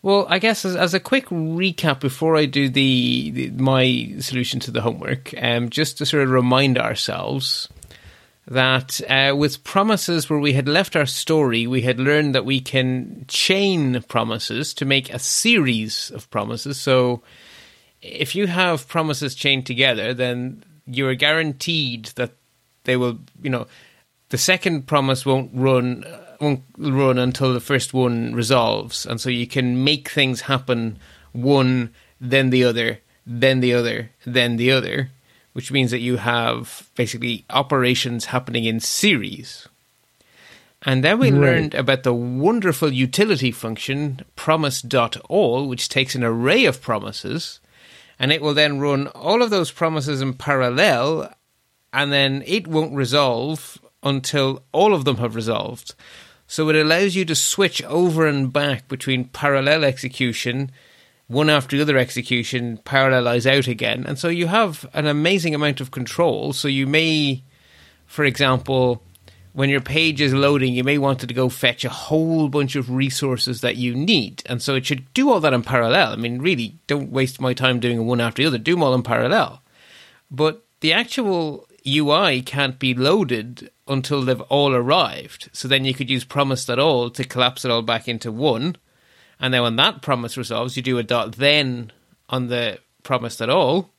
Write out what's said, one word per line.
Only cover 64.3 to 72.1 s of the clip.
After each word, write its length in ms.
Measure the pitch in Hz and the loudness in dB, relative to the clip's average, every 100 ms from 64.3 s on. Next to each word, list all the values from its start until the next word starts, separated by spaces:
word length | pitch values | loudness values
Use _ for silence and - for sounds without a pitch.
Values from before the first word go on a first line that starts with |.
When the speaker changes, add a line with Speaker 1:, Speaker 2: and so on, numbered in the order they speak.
| 170 170 | -2 0
Speaker 1:
have 380 | 208 214 151 135 | 0 0 -4 -8
an 140 | 156 147 | -4 0
amazing 480 | 147 160 196 165 | 2 2 2 0
amount 260 | 147 147 135 | 0 0 -2
of 100 | 131 | -8
control. 640 | 131 123 - 170 107 135 | -8 -8 0 0 0 -4
So 160 | 139 147 | -4 -2
you 180 | 135 135 | 0 2
may, 560 | 151 160 156 147 131 - _ _ - - _ _ | 2 2 2 0 -2 -8 _ _ -20 -20 _ _
for 200 | - 147 | -2 -2
example, 760 | 127 139 127 131 135 127 120 _ _ - - - | 2 2 2 0 0 2 0 _ _ -20 -20 -14
when 160 | - 139 | -2 0
your 100 | 139 | 0
page 400 | 131 147 160 143 | 0 0 0 2
is 140 | 143 | 2
loading, 400 | 131 139 143 131 | 4 4 4 2
you 100 | 123 | 0
may 140 | 127 147 | 0 0
want 220 | 139 131 | 0 -2
to 60 | 123 | -4
go 220 | 117 127 | -2 -2
fetch 340 | 127 123 120 | 0 -2 0
a 60 | 123 | -8
whole 640 | - - | -8 -2